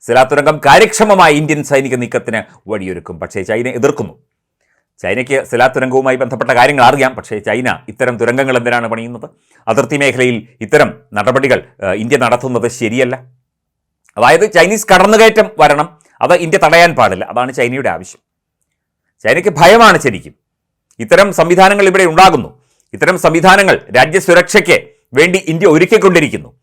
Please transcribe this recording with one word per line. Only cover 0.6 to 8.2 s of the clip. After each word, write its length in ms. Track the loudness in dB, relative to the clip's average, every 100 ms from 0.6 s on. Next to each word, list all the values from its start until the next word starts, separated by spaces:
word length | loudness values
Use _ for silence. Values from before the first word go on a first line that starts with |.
| 2
കാര്യക്ഷമമായ 640 | 4 2 0 0 4 4
ഇന്ത്യൻ 320 | 2 0 -4
സൈനിക 320 | -2 -2 -2 -6
നീക്കത്തിന് 760 | -4 -6 -6 -10 -10 _ -12
വഴിയൊരുക്കും. 500 | -10 -8 -12 -12 -14
പക്ഷേ 220 | -12 -10
ചൈന 260 | -6 -6 -4
എതിർക്കുന്നു. 460 | -4 -4 -4 -8 -14 _ _ _ _ _ _ _ _
ചൈനയ്ക്ക് 420 | -8 -6 -4 -4
സെല 240 | -4 -2 0
തുരങ്കവുമായി 480 | 0 -2 -2 0 -2
ബന്ധപ്പെട്ട 360 | -4 -6 -2
കാര്യങ്ങൾ 320 | 0 0 2
അറിയാം. 320 | 0 2 -2 -4
പക്ഷേ 240 | -10 -10
ചൈന 400 | -6 -6 -4 -6 -10
ഇത്തരം 300 | -6 -6
തുരങ്കങ്ങൾ 400 | -2